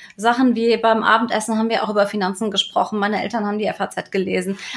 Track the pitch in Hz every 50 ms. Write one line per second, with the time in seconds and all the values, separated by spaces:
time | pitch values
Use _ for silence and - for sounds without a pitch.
0 | - - - - 202 233 240 240 262 254 226 220 226 233 226 220 226 226 220 220
1 | 214 202 214 233 240 240 233 214 214 - 220 220 220 226 226 - 220 208 208 208
2 | 202 202 - 214 190 185 196 196 226 214 190 185 - - - - - - 214 214
3 | 202 202 214 - - 202 - 226 208 208 208 208 214 190 - - 196 - - -
4 | 175 - - 190 185 196 185 185 180 190 196 196 - - -